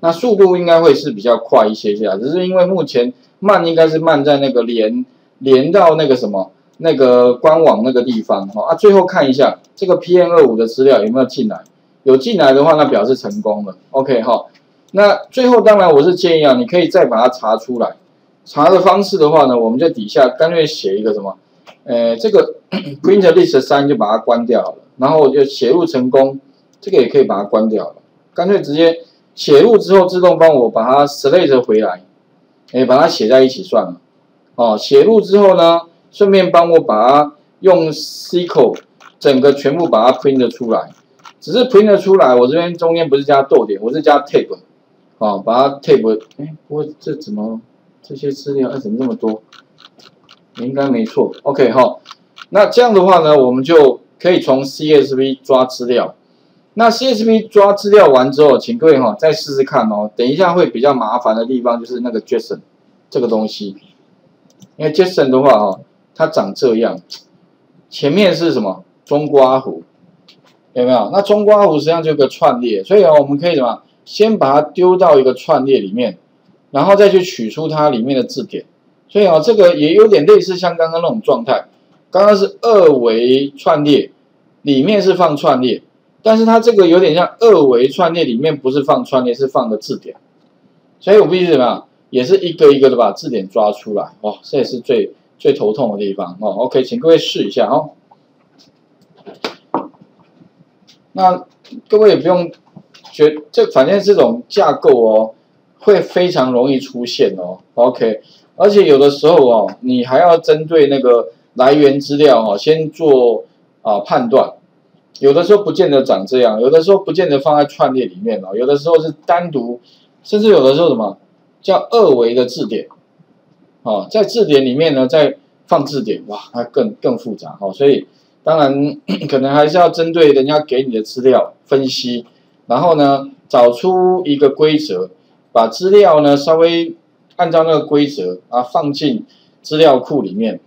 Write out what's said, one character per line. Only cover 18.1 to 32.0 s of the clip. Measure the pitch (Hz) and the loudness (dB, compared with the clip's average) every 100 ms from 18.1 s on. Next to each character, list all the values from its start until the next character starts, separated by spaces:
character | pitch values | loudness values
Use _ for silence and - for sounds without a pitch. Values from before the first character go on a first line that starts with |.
| _ _ _ | _ _ _
查 | _ 147 156 | _ 0 2
的 | 185 | 4
方 | 185 190 | 2 2
式 | 196 190 | 0 0
的 | 151 | 2
话 | 160 | 2
呢， | 135 123 | 2 0
我 | 113 | -2
们 | 120 | 0
就 | 165 | -2
底 | - 104 | -4 -6
下 | 156 127 | 0 0
干 | - 160 | 0 -2
脆 | 170 151 | 0 -2
写 | - 101 98 | -4 -6 -4
一 | |
个 | 107 | -4
什 | 104 | -6
么， | 98 95 _ _ _ _ | -8 -14 _ _ _ _
呃， | - 117 117 117 | -8 -2 -2 -2
这 | 220 | 0
个 | 196 - - _ | 2 0 -4 _
<clears throat> | 196 151 139 | -10 -10 -6
print | 170 202 | 0 2
list | 180 165 170 135 | 4 4 4 0
三 | 131 143 143 | 0 -2 0
就 | |
把 | 131 104 | -2 -2
它 | 113 | -4
关 | - 117 117 | -2 -2 0
掉 | 113 | -2
好 | - | -4
了， | - _ _ | -10 _ _
然 | 131 | -2
后 | 156 | 2
我 | 139 | 2
就 | 139 | 2
写 | 135 - 120 | -2 -2 0
入 | 170 165 | 0 0
成 | 131 127 | -4 0
功， | 135 135 135 _ _ _ _ | 0 0 -2 _ _ _ _
这 | - | -4
个 | 185 | 0
也 | 117 | 0
可 | 143 | 0
以 | |
把 | 113 101 | 0 -2
它 | |
关 | 101 110 110 | -4 -2 -2
掉 | 107 | -4
了， | 87 - _ _ _ | -8 -16 _ _ _
干 | - 175 | -8 -2
脆 | 202 | -2
直 | 147 | -2
接 | 147 165 165 - _ _ | 0 0 0 -10 _ _
写 | _ - 143 | _ 2 4
入 | 196 220 | 6 4
之 | 165 196 | 4 2
后 | 180 | 4
自 | 180 | 2
动 | 180 160 | 2 4
帮 | 165 | 4
我 | 147 117 | 4 0
把 | 107 | -2
它 | 113 135 143 | 0 0 0
select | - 135 165 165 135 | -2 0 2 2 0
回 | 120 107 | 2 -2
来， | 104 90 | -2 -8